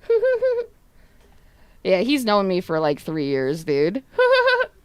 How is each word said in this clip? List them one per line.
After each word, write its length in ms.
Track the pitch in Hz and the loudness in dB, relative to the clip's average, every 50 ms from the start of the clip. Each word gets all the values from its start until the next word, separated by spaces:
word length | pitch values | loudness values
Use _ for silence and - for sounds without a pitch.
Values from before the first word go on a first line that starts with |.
| _ - | _ 0
<laughs> 580 | 453 453 415 523 523 466 440 523 494 466 480 453 - _ _ _ _ - - - _ _ _ _ - - _ - _ _ - _ - - _ | 0 2 2 2 0 2 0 0 0 -2 -4 -8 -12 _ _ _ _ -20 -20 -20 _ _ _ _ -20 -20 _ -20 _ _ -20 _ -20 -12 _
Yeah, 140 | - 185 185 | 0 0 2
he's 260 | 180 240 285 294 254 | 2 0 -2 -2 0
known 220 | 220 208 208 196 | 2 2 2 2
me 140 | 190 185 175 | 2 -2 -2
for, 180 | 180 - 170 156 | -2 -2 -4 -2
like, 200 | 160 151 151 151 | 0 0 -2 -2
three 280 | - - 160 160 147 | -4 -8 -6 -4 -4
years, 360 | 139 139 135 131 131 147 165 160 | -2 -2 -2 0 -2 -4 -4 -4
dude. 400 | 170 151 139 147 160 190 262 262 | -4 0 0 0 0 -2 -4 -10
<laughs> 800 | _ _ - 494 494 508 508 494 508 494 480 508 605 _ _ _ | _ _ 0 2 2 4 4 4 2 2 0 -2 -4 _ _ _